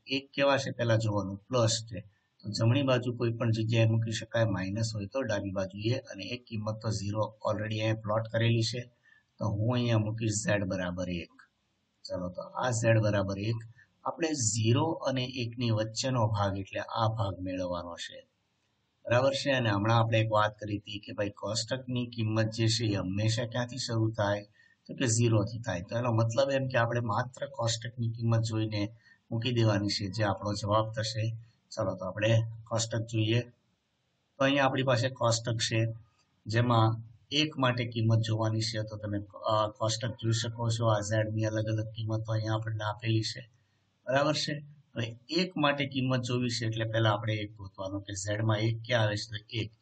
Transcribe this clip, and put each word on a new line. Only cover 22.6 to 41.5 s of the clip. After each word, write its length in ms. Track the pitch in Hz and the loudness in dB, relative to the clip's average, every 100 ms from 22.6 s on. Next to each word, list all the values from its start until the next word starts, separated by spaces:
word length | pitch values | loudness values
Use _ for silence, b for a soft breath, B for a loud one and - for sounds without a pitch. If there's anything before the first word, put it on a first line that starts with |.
| 110 | 2
છે 180 | 113 113 | 2 0
એ 100 | 98 | 0
હંમેશા 500 | 90 101 110 120 117 | -2 0 0 0 -2
ક્યાંથી 320 | 127 123 139 | -4 -4 -6
શરૂ 340 | - 113 110 | -4 0 0
થાય? 340 | 107 101 104 - b b b - | 0 0 0 -6 b b b -12
તો 80 | - | -2
કે 120 | 127 | 0
ઝીરો 360 | 110 117 110 | 4 4 4
થી 160 | - - | 2 -4
થાય. 220 | 110 87 | -6 -6
તો 160 | - 117 | -4 -2
એનો 140 | 123 | 0
મતલબ 400 | 113 113 135 139 | 2 2 2 2
એમ 160 | 135 131 | 2 0
કે 100 | 127 | 2
આપણે 220 | 117 120 | 2 0
માત્ર 460 | 120 107 131 - 139 | 0 -2 -2 -6 -10
કોષ્ટકની 640 | - 117 113 120 - 117 | -2 -2 -2 -4 -4 -4
કિંમત 300 | 117 117 113 | -2 2 2
જોઈને 560 | 113 110 107 104 104 B B B - | 2 -2 -2 -2 -4 B B B -6
મૂકી 200 | 113 127 | -2 0
દેવાની 380 | 117 110 101 101 | 4 4 4 0
છે, 180 | - 98 | -2 -4
જે 160 | 101 | -2
આપણો 300 | 104 95 104 | 0 0 -2
જવાબ 380 | 101 101 107 110 | -4 2 2 2
થશે. 460 | 110 107 110 113 - B B - | -2 -4 -2 -4 -4 B B -14
ચાલો, 240 | - 95 92 | -4 -4 -4
તો 100 | 92 | -6
આપણે 360 | 101 110 113 - - | 0 4 4 2 -6
કોષ્ટક 380 | - 113 - 117 | -4 -2 -2 -2
જોઈએ. 400 | 107 113 107 120 | -2 0 2 2
તો 1040 | - - _ _ _ _ _ _ _ - | 0 -10 _ _ _ _ _ _ _ 0
અહીંયા 220 | 135 143 135 | 2 4 4
આપણી 180 | 131 | 2
પાસે 260 | 131 117 131 | 2 2 2
કોષ્ટક 460 | - 117 113 127 113 | 2 2 2 0 -2
છે, 380 | - 113 113 - - b b _ 110 | 0 2 2 -2 -14 b b _ -2
જેમાં 580 | 113 123 113 113 - - - - | 2 4 6 4 2 -6 -18 -4
એક 260 | 147 151 131 | 0 0 2
માટે 280 | 127 120 117 | 2 2 -2
કિંમત 340 | 120 110 113 | 0 4 4
જોવાની 420 | 113 110 110 110 | 2 0 0 0
છે, 220 | 110 110 | -2 -4
તો 140 | 107 104 | -6 -8
તમે, 200 | 104 104 101 - 113 | -6 -6 -6 -6 0
અ, 220 | 107 107 | 2 2
કોષ્ટક 500 | - 110 - 120 - | 0 -2 -2 -4 -4
જોઈ 80 | 113 | 0
શકો 380 | 113 117 117 117 | 0 -2 -2 -2
છો. 160 | 113 113 | 0 2
આ 160 | 107 | 2
ઝેડની 420 | 98 110 107 110 | 2 0 0 0
અલગ 220 | 110 | 0